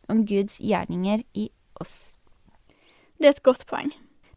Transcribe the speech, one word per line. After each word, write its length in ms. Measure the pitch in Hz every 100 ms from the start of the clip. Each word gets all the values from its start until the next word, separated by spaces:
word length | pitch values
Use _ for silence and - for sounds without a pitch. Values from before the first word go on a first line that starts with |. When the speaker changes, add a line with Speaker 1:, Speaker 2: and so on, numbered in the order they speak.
| -
Speaker 1:
om 120 | 220 208
Guds 340 | 202 202 -
gjerninger 640 | - 185 - 175 190 214 -
i 140 | 196 220 _ _ -
oss. 340 | - - - - _ _ _ _ _ _ _ _ _ -
Speaker 2:
Det 100 | 285
er 80 | 285
et 80 | -
godt 200 | 247 -
poeng. 220 | 240 294 - - _ _